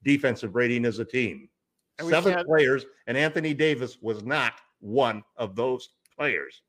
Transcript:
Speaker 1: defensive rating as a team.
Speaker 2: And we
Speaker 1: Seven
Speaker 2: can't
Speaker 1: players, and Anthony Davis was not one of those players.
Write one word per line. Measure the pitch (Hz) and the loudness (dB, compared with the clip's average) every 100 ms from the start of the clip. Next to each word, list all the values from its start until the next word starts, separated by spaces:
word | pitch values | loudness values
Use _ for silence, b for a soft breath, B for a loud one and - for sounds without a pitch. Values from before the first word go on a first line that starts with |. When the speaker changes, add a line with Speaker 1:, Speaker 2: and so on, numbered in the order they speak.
Speaker 1:
defensive | 139 143 143 117 113 | 2 2 2 -2 -4
rating | 101 123 120 | 0 0 2
as | 117 110 | -2 -2
a | |
team. | 110 127 113 73 - _ _ _ _ _ | -4 -2 -2 -6 -18 _ _ _ _ _
Speaker 2:
And | 165 | 0
we | |
Speaker 1:
Seven | 165 185 | 2 4
Speaker 2:
can't | 180 175 | 0 2
Speaker 1:
players, | 156 135 135 - b - | 4 4 2 -2 b -4
and | 123 | 0
Anthony | 151 156 156 | 0 0 -4
Davis | 147 156 143 123 - | 0 0 0 -4 -8
was | 107 107 | -6 -6
not | 107 147 123 - _ _ | -2 -2 -2 -4 _ _
one | 101 117 127 107 - - | -4 0 2 0 -10 -8
of | 113 95 | -8 -2
those | 123 127 - _ _ | -2 -2 -8 _ _
players. | _ 147 95 67 - | _ -4 -2 -6 -16